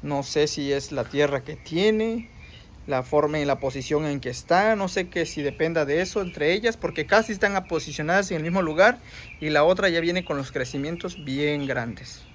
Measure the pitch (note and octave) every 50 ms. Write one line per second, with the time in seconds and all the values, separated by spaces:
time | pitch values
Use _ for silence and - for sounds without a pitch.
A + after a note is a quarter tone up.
0 | - C#3+ D3 C#3+ C#3 - - D3+ D3+ D3 - - C#3+ C#3 C#3 C#3 C3 - D3+ C3+
1 | A#2 - - C#3 D3 C#3+ C#3+ C3+ B2 - D#3 - - - D#3+ E3+ G3 G#3+ A3 G#3+
2 | A3 A3+ A3+ A#3 A3+ - - - - - - - - - - - - - C3 B2+
3 | B2+ - - D3+ D3 D3+ D3+ D#3 C#3+ C#3+ C#3 B2+ C#3 C3+ B2 C3+ B2+ - D#3 D3
4 | D#3 D3+ C#3+ C#3 A#2+ B2+ A#2+ - - - E3+ F3+ G3+ A3 A3 G3+ G3 F3+ - G3+
5 | F3+ F3+ - F3+ E3 D3+ - D#3+ C#3+ C#3+ B2+ - D#3 E3 E3+ E3 D3+ C#3 C#3+ E3
6 | F#3 F#3+ - G#3 G3 F3+ - E3+ D3 D#3 F3+ G#3+ G#3+ A#3 A3+ A3+ - G#3 E3 -
7 | D3 - G3 A3 A3 - G#3+ G3 - G3+ G3 G3 F#3 - F3 D#3 - - C#3+ -
8 | D#3 D#3 F3 G3 G3+ F#3 F#3+ D#3 D#3 E3 E3+ F#3+ F3+ D#3+ D3+ D#3+ F#3+ A3+ B3 B3
9 | - - - - - - - - D#3 D#3 D3+ D3 D3+ E3 F#3 F#3 G3+ F#3+ E3+ E3+
10 | E3 E3+ F3 F#3 F3+ - D#3 C#3 C3+ - - C#3+ C3 C3+ - C#3 C#3 D3+ E3+ E3+
11 | - F3+ F3 - D3+ C#3+ C3 C#3 D3 D3 D3 D3 C#3+ C3+ C3 B2 A#2 A#2 G#2 -
12 | - - - - - - -